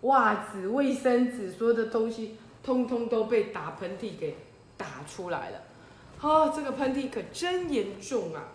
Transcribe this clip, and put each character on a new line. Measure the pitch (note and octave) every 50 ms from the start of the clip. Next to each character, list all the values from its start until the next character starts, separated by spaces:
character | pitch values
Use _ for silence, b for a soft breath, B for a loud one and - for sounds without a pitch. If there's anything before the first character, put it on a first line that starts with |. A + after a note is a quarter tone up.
| -
袜 | A#3+ C4+ C4+ A#3+ G#3+ G#3
子、 | G3+ - - - G3 F#3 F#3+
卫 | A3+ C4+ C#4+ C4+ -
生 | - - B3+ B3 A#3+ B3 A#3+
纸， | - - G#3 F#3
所 | F3+ - A3+ A#3
有 | A#3
的 | A3+ A3+
东 | A3 - A#3 A3 A#3
西 | A3+ - A3 G#3 B B B B B B B
通 | - B3+ B3+ B3
通 | A#3 B3+ A#3 A#3 A3+
都 | A#3+ A3 A3
被 | G#3+ A#3+ A3+ G3+
打 | - - F#3 D#3 D#3 C#3+
喷 | - F#3+ F3+ G3 F#3+
嚏 | - G#3 F3
给 | D3+ E3 D3+ C3+ - - - - - - - -
打 | - G3+ - C#3 C3+ D3 D3
出 | - - F#3 -
来 | E3+ C#3+ - E2
了。 | G2+ - - - B B B B B B B B B -
哦， | - D4 D#4 D#4 D#4 D4 -
这 | D4+ D4
个 | C4+ A#3+
喷 | B3 D4 - C4
嚏 | C#4 C4+ -
可 | - A#3 F3+ - -
真 | - E4 F4+ F4+ F#4 F4+ E4 D4
严 | A#3+ G3 - - -
重 | - - C4+ A#3 F#3+ E3 D#3+
啊。 | D3+ - - -